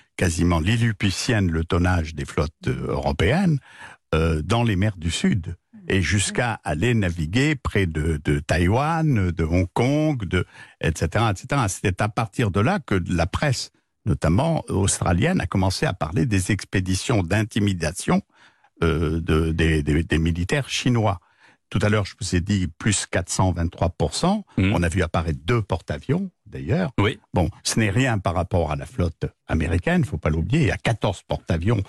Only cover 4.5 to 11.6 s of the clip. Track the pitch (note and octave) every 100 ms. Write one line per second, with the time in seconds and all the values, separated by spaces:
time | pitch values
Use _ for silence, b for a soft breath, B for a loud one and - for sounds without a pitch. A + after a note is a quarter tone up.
4.5 | A2+ A#2 F2+ G#2+ F#2 E2 - F#3+ G#2+ E2
5.5 | F2 _ A3 F3 F#2+ F2 G#2 - G#2+ A#2+
6.5 | G2+ - D#2 A#2+ A2+ F#2 E2+ D#2 A2+ D3
7.5 | D3+ - G#2+ F2+ D#2 D2+ D2+ C#2+ D2 -
8.5 | E2 F2 A#2 D3+ E3 D#3+ A#2 F2+ E2 D#2
9.5 | F2+ F2+ - B2 D3 D#3 C3+ F#2 F2+ -
10.5 | B B B E2+ D#2 D#2+ G#2 A2+ F#2+ -
11.5 | C#3+